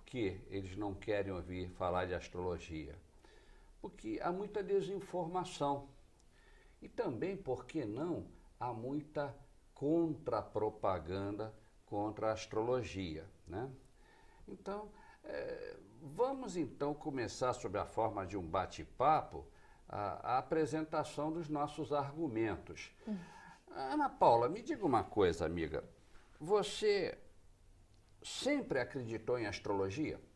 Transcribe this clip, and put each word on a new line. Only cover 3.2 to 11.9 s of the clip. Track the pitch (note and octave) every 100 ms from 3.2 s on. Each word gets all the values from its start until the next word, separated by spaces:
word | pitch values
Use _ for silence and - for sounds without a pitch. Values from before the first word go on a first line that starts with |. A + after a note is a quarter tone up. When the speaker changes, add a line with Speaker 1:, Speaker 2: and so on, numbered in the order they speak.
| - - - - - - G3+
Speaker 1:
Porque | - - -
há | -
muita | F#3 G#3 G#3
desinformação. | F#3 G3 F3 G3 - F3+ E3+ F3+ F3 - C#3+ C3+ - - - - - - - - - -
E | -
também, | - G#3+ A2+ F3+ F#3+
por | - B2 -
que | D#3+ A2+
não, | A2+ F3 B2+ E2+ - - -
há | B2
muita | A2+ B2 D3 D3+ D3+ C#3+ A#2+ - - - -
contrapropaganda | C#3 E3 E3 D3 - A2 - G#2+ G#2+ - G#2 F#2 D#2 F#2+ G2 G2+ A2 - - -
contra | -